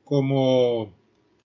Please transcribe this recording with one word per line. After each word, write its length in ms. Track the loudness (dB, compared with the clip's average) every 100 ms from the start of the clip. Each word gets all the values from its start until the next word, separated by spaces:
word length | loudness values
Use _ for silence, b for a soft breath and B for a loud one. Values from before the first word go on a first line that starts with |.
como 920 | -4 -2 0 0 2 2 0 -2 -8 -14 _ _ _ _